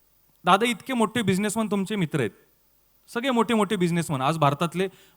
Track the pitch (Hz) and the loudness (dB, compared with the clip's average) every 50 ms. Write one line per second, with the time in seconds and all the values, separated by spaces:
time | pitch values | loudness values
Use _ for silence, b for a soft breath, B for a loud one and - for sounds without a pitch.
0 | _ _ _ _ _ _ _ _ - 180 185 196 233 247 233 233 - - 262 233 | _ _ _ _ _ _ _ _ 2 4 4 4 4 2 -2 -4 -6 -4 -2 0
1 | 220 196 - 247 220 190 190 180 208 214 202 226 220 196 208 196 190 175 220 208 | 0 0 0 0 0 0 0 0 0 -2 -2 -4 -4 -2 -2 -2 -2 -2 -2 -2
2 | 170 147 - 147 120 98 - _ _ _ _ _ _ _ _ _ _ _ _ _ | -2 -2 0 -2 -2 -2 -4 _ _ _ _ _ _ _ _ _ _ _ _ _
3 | _ - - 240 240 277 247 233 220 - 240 214 208 180 220 185 180 170 170 170 | _ -10 -8 -4 -2 0 2 2 2 2 2 2 2 0 0 0 0 0 0 0
4 | 160 - 151 131 131 143 165 165 151 139 143 - 175 165 - 175 190 185 b b | -2 -2 -2 -2 0 0 0 2 2 2 2 2 -2 -4 -2 -4 -6 -6 b b
5 | b b b | b b b